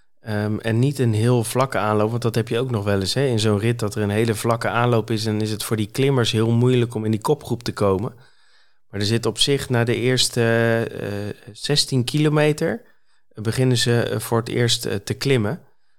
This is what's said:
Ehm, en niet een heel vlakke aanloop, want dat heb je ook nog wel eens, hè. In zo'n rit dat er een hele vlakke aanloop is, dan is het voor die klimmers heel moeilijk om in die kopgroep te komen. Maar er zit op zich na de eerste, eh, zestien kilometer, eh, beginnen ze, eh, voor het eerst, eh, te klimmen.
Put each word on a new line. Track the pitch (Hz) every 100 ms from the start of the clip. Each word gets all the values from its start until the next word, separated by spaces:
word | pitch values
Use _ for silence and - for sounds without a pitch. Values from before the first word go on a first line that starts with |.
| _ _
Ehm, | 113 104 107 107
en | 113 113
niet | 135 139
een | 120
heel | 107 117 123
vlakke | 107 127 131 98
aanloop, | 104 107 107
want | 117
dat | 117 113
heb | 110
je | 117
ook | 131
nog | 117
wel | 101 101
eens, | 92
hè. | 127 139
In | 113
zo'n | 110 101
rit | 117 117
dat | 104 107
er |
een | 104
hele | 107 113 104
vlakke | 117 117 107
aanloop | 107 123 113 113
is, | 113
dan | 110 107
is | 107
het | 107
voor | - 110
die | 104
klimmers | - 135 131 110
heel | 110 113
moeilijk | 117 123 127 117 110
om | 110
in |
die | 110
kopgroep | - 147 - 117
te | -
komen. | - 101 95 117 - - - - - _ _ _
Maar | 98
er | 104
zit | 117 113
op | 104
zich | - 139 -
na | 123
de | 117 104
eerste, | 123 127 - 123 117 117 117 113 - -
eh, | 104 101 104 - -
zestien | 104 - 143 - 131 120
kilometer, | 151 151 151 151 151 165 226 - - _ _ _
eh, | -
beginnen | 107 120 127 120
ze, | 120 117
eh, | 104 113
voor | - 117
het | 117
eerst, | - 120 - 117
eh, | 101
te | - -
klimmen. | 135 131 104 170 - _ _